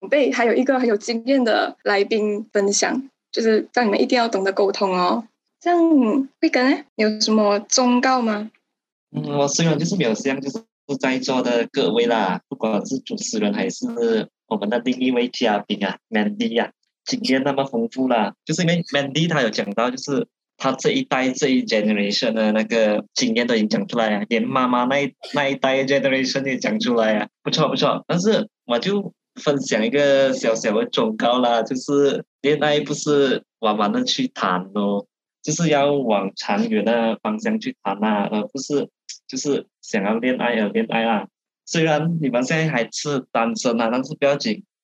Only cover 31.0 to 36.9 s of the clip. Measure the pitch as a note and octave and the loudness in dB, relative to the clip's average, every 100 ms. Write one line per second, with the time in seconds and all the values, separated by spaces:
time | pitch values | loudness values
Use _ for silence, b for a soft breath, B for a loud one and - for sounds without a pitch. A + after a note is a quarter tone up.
31 | A2+ A2 A#2+ B2 B2 A#2 A2+ B2+ - C#3+ | -2 0 0 2 2 2 0 -4 -2 2
32 | C#3+ - - _ C3+ D3 D3 D3 D3 D3 | 2 0 -6 _ 0 2 2 0 -2 -4
33 | D3 D3 C#3 A2+ - _ G#2+ G#2+ G#2 A#2+ | 0 2 2 0 -6 _ -2 2 2 0
34 | B2+ - B2+ - G2+ F2+ F#2 G2+ G2+ G2+ | 0 -2 -4 -2 -2 -2 -2 -2 0 -2
35 | G2+ _ _ _ - D3+ E3 D3 C#3+ C#3+ | -4 _ _ _ -4 0 2 2 2 2
36 | B2 G#2 G2 - - G#2 A2+ A2 G#2 | 2 0 -2 -6 -4 -2 0 0 0